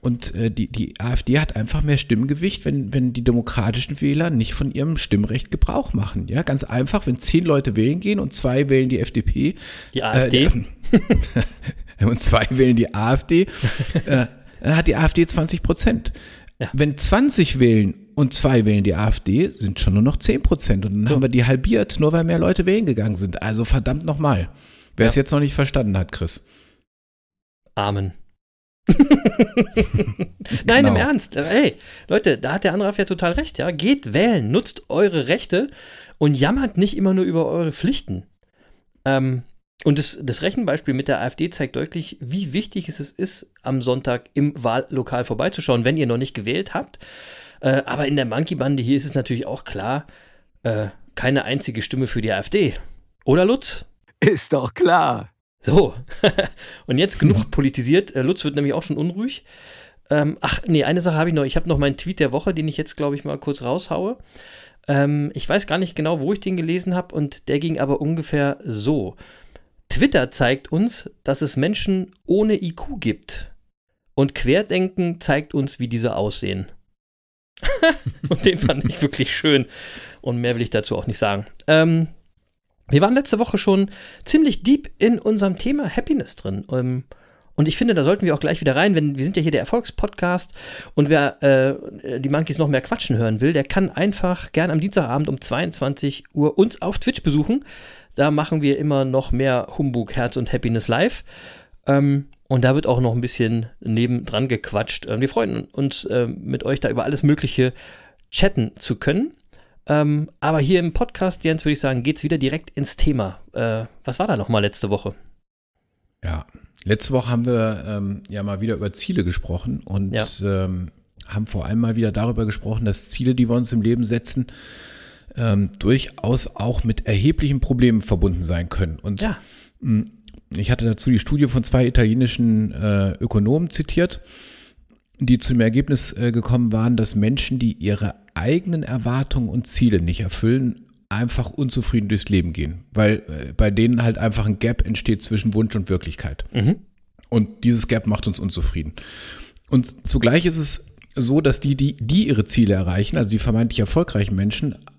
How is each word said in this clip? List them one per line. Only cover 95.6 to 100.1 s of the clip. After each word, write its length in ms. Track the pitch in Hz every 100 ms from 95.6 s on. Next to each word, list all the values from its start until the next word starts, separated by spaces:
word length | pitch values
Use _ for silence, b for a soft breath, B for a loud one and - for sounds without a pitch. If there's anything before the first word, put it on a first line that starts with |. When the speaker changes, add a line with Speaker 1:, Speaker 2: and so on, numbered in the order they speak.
| 170 - 135 139 143 135 -
Speaker 2:
Uhr 240 | - 147 -
uns 240 | 220 -
auf 160 | 185 -
Twitch 240 | - -
besuchen. 420 | 170 143 147 262 B B B B B
Da 160 | - 143
machen 300 | 151 151 160
wir 180 | 147 139
immer 280 | 147 139 131
noch 260 | 131 -
mehr 360 | 139 135 123 - -
Humbug, 360 | 139 120 104